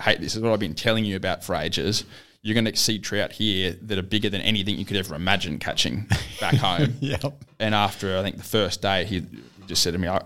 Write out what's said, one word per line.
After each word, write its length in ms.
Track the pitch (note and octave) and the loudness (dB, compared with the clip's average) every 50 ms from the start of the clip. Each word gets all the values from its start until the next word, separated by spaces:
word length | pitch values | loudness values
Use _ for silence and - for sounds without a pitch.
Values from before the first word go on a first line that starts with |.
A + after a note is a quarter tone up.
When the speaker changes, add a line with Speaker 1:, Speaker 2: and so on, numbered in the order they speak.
| - | 2
Speaker 1:
"Hey, 120 | A2 F#2 | 2 2
this 200 | - D2+ - - | 2 0 -4 -2
is 40 | A2 A2 | 0 2
what 100 | A#2 A2 | 2 2
I've 80 | G2+ | 2
been 140 | G#2 E2 D2+ | 0 -2 -4
telling 300 | - - A#2 A2 A2+ A2 | -2 0 2 2 2 2
you 120 | G#2 G2 | 0 -2
about 260 | F#2+ G2 F#2+ E2+ - - | -2 -2 -2 -4 -4 -4
for 140 | - F2+ | -4 -2
ages. 480 | E2 D#2 - - - C#2 F#2 G#2+ A2 - - - - - - _ _ - | -2 0 -2 -2 0 0 0 0 0 -2 -6 -12 -20 -20 -20 _ _ -4
You're 120 | G#2+ G#2+ | 0 2
gonna 220 | A#2 A2+ A2 - | 2 2 2 2
see 240 | - - A#2 A2 G2 | 2 2 2 0 -2
trout 320 | F2+ - G#2 G2+ F#2+ - - | -4 -2 -2 0 0 -2 -2
here 440 | - A2 G#2+ G2 F#2 F#2 F#2 E2+ - - | 0 0 2 2 2 0 0 -2 -4 -6
that 160 | A2 G#2 F#2+ | -4 -2 -2
are 40 | F#2 | 0
bigger 260 | F#2 G#2+ G#2+ G#2+ G#2 | 0 0 0 2 0
than 100 | G2 F#2+ - | 0 0 2
anything 360 | G2 G#2+ G#2 F#2+ G#2 G2 C#2 | 2 2 2 0 -2 -2 -4
you 60 | G2 | -4
could 140 | - F#2+ G2 | -2 -2 -2
ever 160 | F2+ - D#2 | -2 -4 -4
imagine 420 | D2+ F2 F#2 G2+ F#2+ - F2 D2 B1 | -2 2 2 2 2 2 -2 -4 -4
catching 480 | - - - - - - B1+ G#2 G#2+ - - - - - - - | -4 -2 0 0 0 0 0 -2 0 0 0 0 0 -4 -6 -4
back 140 | G#2+ F2+ D3+ | 0 2 4
home." 400 | - - F#2+ F2+ F2 D3 A2+ A#2+ | 4 4 2 2 2 2 0 0
Speaker 2:
<laughs> 40 | - | -2
Yep. 420 | C#3 C3+ C#3+ - - C#3+ C#3 - - - _ - | -4 -4 -4 -4 -4 -6 -6 -10 -16 -20 _ -4
Speaker 1:
And 160 | A2 G#2+ G#2+ | 0 2 4
after, 420 | G#2 G#2 F#2+ - - G#2 G2 F#2 F#2 | 4 4 2 0 -2 -4 -2 0 0
I 40 | G2 | 0
think, 140 | F#2+ - | -2 -4
the 80 | F#2+ G2 | -6 -6
first 380 | - - A2 G2+ F2 - - - | -2 0 2 2 0 0 -2 0
day, 220 | G2 G2 F#2 E2+ | 2 2 2 2
he 200 | G2+ G2 F2+ D2+ F#2 - A1 - - - - F#2+ | 0 -2 -4 -4 -6 -10 -16 -18 -20 -20 -20 -12
just 160 | - E2+ - - | -4 0 0 2
said 120 | F2+ E2 | 2 2
to 40 | F#2 | 0
me, 80 | F2+ | 0
"I, 120 | E2+ F#2 - - | 0 0 0 -2